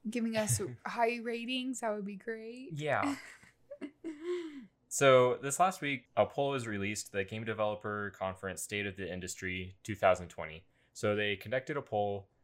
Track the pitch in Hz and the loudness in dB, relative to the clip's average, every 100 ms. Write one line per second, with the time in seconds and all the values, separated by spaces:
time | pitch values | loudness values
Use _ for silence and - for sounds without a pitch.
0 | 214 233 226 220 214 - 190 120 - 202 | -2 -2 0 0 2 0 0 -6 -6 2
1 | 233 240 226 233 233 254 254 247 226 214 | 2 2 -4 -4 -2 -2 -2 -2 -2 -2
2 | 196 196 - 220 226 247 262 151 147 117 | -4 -8 -8 -8 -10 -12 -10 -4 2 2
3 | 285 277 - - - _ _ 571 285 _ | 2 -2 -8 -20 -20 _ _ -14 -14 _
4 | 330 294 339 359 320 285 208 _ _ - | -12 -8 -4 -4 -4 -12 -16 _ _ 4
5 | 139 131 127 120 135 - 180 180 147 131 | 8 10 8 2 -4 2 2 2 -4 -4
6 | - - 104 - 139 139 117 104 98 107 | -2 2 2 2 0 0 -2 -2 -2 -4
7 | - 101 95 110 113 107 107 104 107 104 | -4 -4 -4 -6 -6 0 0 0 -4 -4
8 | 101 - 95 92 98 90 - 104 101 95 | -6 -4 -6 -4 -8 -8 -4 -2 -4 -4
9 | 90 90 90 - 95 92 92 - - 101 | -6 -6 -6 -6 -6 -6 -8 -12 -8 4
10 | 98 90 87 - 80 78 _ _ _ - | 6 6 0 -10 -10 -12 _ _ _ -2
11 | 104 104 104 98 107 127 131 143 - 107 | 0 2 2 0 -2 -4 -2 -6 -2 -2
12 | 104 101 95 _ | 0 -2 -8 _